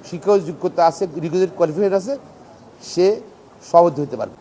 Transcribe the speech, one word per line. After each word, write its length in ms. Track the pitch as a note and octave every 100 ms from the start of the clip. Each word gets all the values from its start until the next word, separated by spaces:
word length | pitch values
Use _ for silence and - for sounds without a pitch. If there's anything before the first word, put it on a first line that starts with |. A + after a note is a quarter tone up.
| -
শিক্ষক 280 | E3+ F#3 G3+
যোগ্যতা 480 | D#3+ - F3+ F3 E3
আছে, 200 | D#3+ F#3 D#3
রিকুইজিট 300 | E3 F3+ F#3 -
কোয়ালিফিকেশন 380 | E3+ D#3 G3+
আছে, 240 | G3 F#3+ C#4 - - - - - -
সে 380 | - - F#3 A3+ - - - - -
সভাপতি 320 | E3+ F3 C#3
হতে 140 | C#3 A2
পারবে। 180 | G#2 -